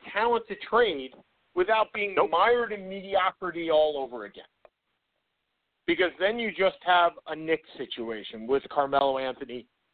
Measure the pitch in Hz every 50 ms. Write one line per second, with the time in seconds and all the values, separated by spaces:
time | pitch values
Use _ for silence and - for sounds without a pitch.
0 | - - - 196 226 240 233 220 226 - 202 - - - 214 226 240 208 160 139
1 | 131 135 - - _ _ _ _ _ _ _ 175 185 202 220 220 214 - - 220
2 | 202 202 190 151 185 - 160 170 196 226 240 240 233 208 208 202 185 185 190 196
3 | 185 196 190 185 180 190 - _ 190 175 160 170 165 165 156 151 156 151 147 139
4 | 135 120 120 117 104 101 - 92 - _ _ _ _ - _ _ _ _ _ _
5 | _ _ _ _ _ _ _ _ _ _ _ _ _ _ _ _ _ - 170 160
6 | 180 170 - - 185 202 226 240 233 214 170 175 190 185 - - - 175 180 175
7 | 175 170 170 - - - 156 156 160 160 160 151 - - - 139 127 117 - 123
8 | 117 113 113 107 98 - - 110 110 117 135 139 - - - 147 139 139 143 139
9 | 139 139 135 131 131 131 127 - 139 117 120 123 - _ _ _ _ _